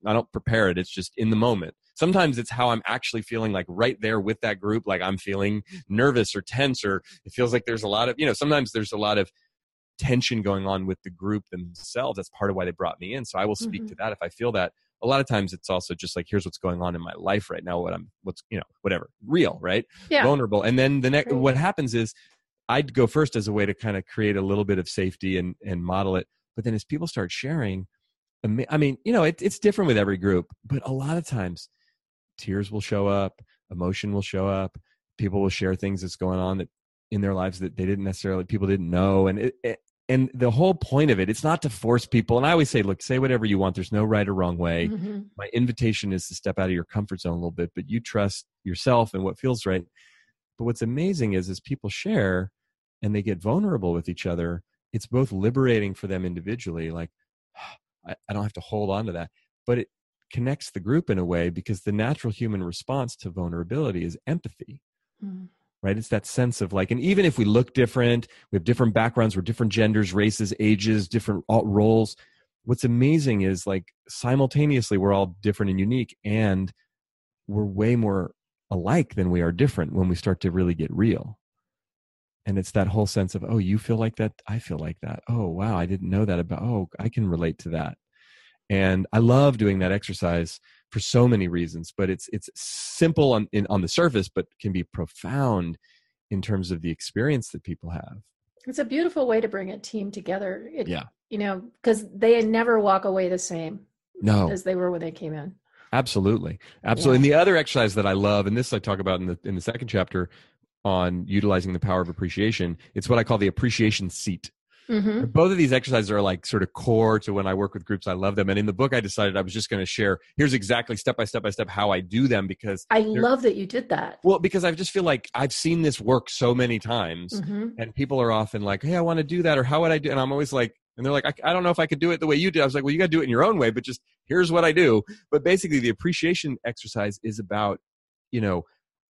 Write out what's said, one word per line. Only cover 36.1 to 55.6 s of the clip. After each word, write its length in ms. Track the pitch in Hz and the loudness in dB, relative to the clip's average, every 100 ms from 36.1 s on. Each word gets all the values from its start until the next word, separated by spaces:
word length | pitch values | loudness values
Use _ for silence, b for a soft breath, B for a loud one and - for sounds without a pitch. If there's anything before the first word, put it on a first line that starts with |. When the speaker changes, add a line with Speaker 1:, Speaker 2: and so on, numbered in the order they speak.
| - | -6
Speaker 1:
going 240 | 92 92 | -4 -2
on 180 | 92 95 | -2 -2
that 100 | 87 _ _ _ _ | -6 _ _ _ _
in 100 | 107 | -2
their 140 | 98 95 | -2 -2
lives 240 | 92 90 | -4 -4
that 180 | 92 - | -8 -4
they 80 | 92 | -2
didn't 180 | 98 98 | -2 -4
necessarily, 380 | 92 98 92 | -4 -4 -4
people 240 | 92 104 98 | -2 -2 0
didn't 220 | 98 85 | 0 0
know. 380 | 87 98 98 95 | 2 4 4 4
And 100 | 101 | 2
it, 160 | 123 - | -2 -4
it, 160 | 120 110 _ _ - | -6 -6 _ _ 0
and 200 | 131 131 | 2 2
the 180 | 127 123 | 2 2
whole 220 | 113 185 | 4 4
point 380 | 185 - 135 151 | 2 0 2 4
of 80 | 101 | 4
it, 100 | 92 | 2
it's 140 | 110 | 0
not 180 | 156 165 | 0 0
to 80 | 147 | -2
force 360 | - 110 120 - | -4 2 2 4
people. 320 | 120 - 120 | 0 2 2
And 80 | 143 | 4
I 60 | |
always 180 | 170 143 | 4 4
say, 120 | 120 | 2
"Look, 200 | 98 95 | 0 -2
say 180 | - 131 | -2 0
whatever 260 | 131 123 110 | 2 2 2
you 120 | 98 | 2
want. 180 | 95 90 | 2 0
There's 160 | 90 | -2
no 100 | 107 | 0
right 240 | 107 107 101 | 2 2 2
or 60 | |
wrong 240 | 95 87 85 | 0 0 0
way." 320 | 85 85 87 | 0 0 -2
Speaker 2:
Mm-hmm. 300 | 214 196 208 202 - | -2 -6 -8 -10 -14
Speaker 1:
My 120 | 101 | -6
invitation 580 | 117 123 117 117 107 101 | 0 0 0 0 0 -2
is 160 | 92 - | -4 -6
to 80 | 92 | -8
step 240 | 98 92 | -6 -2
out 60 | 95 | 0
of 60 | |
your 120 | 90 | 0
comfort 380 | 85 107 104 92 | -2 -4 -4 -6
zone 100 | 87 | -4
a 20 | 85 | -4
little 160 | 85 | -4
bit, 200 | 85 85 - | -4 -6 -6
but 140 | - | -6
you 100 | 113 | -6
trust 440 | - 107 101 - - _ 95 | -4 -2 -2 -4 -14 _ -10
yourself 480 | 87 135 120 110 | -4 2 4 2
and 100 | 95 | -2
what 160 | 95 - | -4 -2
feels 260 | 131 117 98 | -4 -2 -2
right. 200 | 92 87 b b b b b _ _ | -2 -4 b b b b b _ _
But 80 | 117 | -4
what's 160 | 113 | -2
amazing 520 | 113 127 180 175 110 | -2 -2 -2 0 0
is, 160 | 95 90 | 0 -2
as 100 | 90 | -8
people 280 | - 135 101 | -8 -8 -6
share 640 | - 196 220 98 92 95 - _ _ _ _ | -8 -2 0 2 0 -2 -10 _ _ _ _
and 140 | 107 104 | -2 -2
they 60 | |
get 200 | 101 90 | -2 -2
vulnerable 520 | 101 156 208 139 92 | 0 0 0 0 0
with 160 | 85 82 | -2 -4
each 160 | 85 92 | -6 -4
other, 380 | 85 85 85 - _ _ | -4 -4 -6 -10 _ _
it's 160 | 113 - | -10 -4
both 240 | 123 131 | -2 0
liberating 600 | 95 104 127 | 0 -2 2